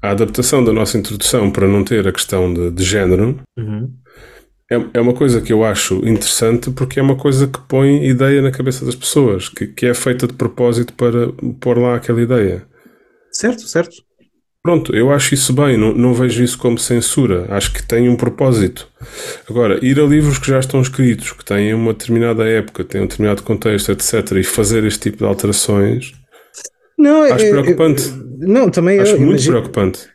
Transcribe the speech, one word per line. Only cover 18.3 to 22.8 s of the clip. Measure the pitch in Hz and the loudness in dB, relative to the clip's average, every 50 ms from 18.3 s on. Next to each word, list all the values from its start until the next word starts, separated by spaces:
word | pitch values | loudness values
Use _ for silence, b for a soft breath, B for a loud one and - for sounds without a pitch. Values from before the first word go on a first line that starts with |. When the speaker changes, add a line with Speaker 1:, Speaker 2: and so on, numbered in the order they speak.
| - - 143 131 123 110 98 90 - - - _ B B B B B B B B B B B - | -2 0 0 2 2 2 0 -2 -2 -8 -20 _ B B B B B B B B B B B -6
Speaker 1:
Agora, | 107 120 120 107 95 - - | -2 0 2 2 2 2 2
ir | 127 135 139 | 2 2 4
a | 151 | 4
livros | 143 147 151 151 147 135 131 | 4 4 4 4 2 0 -2
que | - | -2
já | - 135 131 | 0 0 0
estão | 131 131 - 135 | 0 0 0 0
escritos, | 127 131 - - 131 123 113 101 - - | 0 0 0 0 2 2 2 0 -6 -12
que | - - - | -14 -14 -8
têm | - 101 101 104 104 110 | -4 -2 0 0 0 0
uma | 113 113 113 | 0 0 -2
determinada | 107 104 - - 117 117 117 117 113 110 113 | -2 -4 -4 -2 0 0 2 0 0 0 0
época, | 110 113 110 107 107 - - | 0 0 0 -2 -4 -8 -10